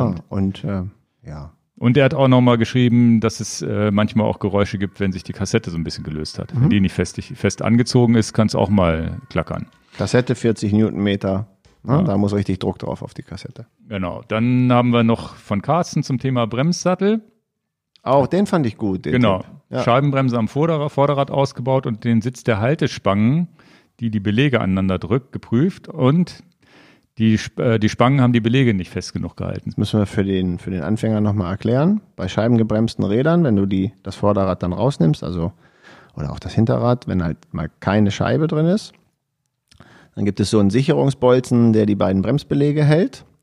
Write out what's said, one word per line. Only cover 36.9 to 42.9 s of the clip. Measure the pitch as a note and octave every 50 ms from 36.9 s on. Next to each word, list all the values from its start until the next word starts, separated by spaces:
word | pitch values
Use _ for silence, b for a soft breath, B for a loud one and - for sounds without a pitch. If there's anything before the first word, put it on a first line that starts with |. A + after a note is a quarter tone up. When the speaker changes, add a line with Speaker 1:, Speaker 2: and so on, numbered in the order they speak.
| B2 A#2+ - -
Speaker 2:
wenn | F#2+ F#2
halt | E2+ E2 - - - _
mal | - E2+ D#2+ D#2 - _
keine | - - G2 G#2+ G#2 G2+
Scheibe | G2 - - - A#2+ C#3 D#3+ D3+
drin | D#3 D3+ D#3+
ist, | E3+ F#3 A3 - - _ _ _ _ _ _ _ _ _ _ _ _ _ _ _ _ _ b b b b b b b b
dann | - G2+
gibt | G2+ F#2+ -
es | G#2 -
so | A2+ G#2+
einen | G2+ G2
Sicherungsbolzen, | G2 B2+ C#3 E3 D3 C#3+ C#3 C#3 C3+ - B2+ B2 B2+ B2+ B2 - B2+ A#2+ A#2 A#2
der | A2 G#2+ G#2+
die | G#2 G2+
beiden | G2 F#2+ F#2 F#2+ G2
Bremsbeläge | F#2 G#2+ C3 D3 - - C#3+ C#3+ C#3+ D3 C#3+ D3+ D3
hält. | C#3+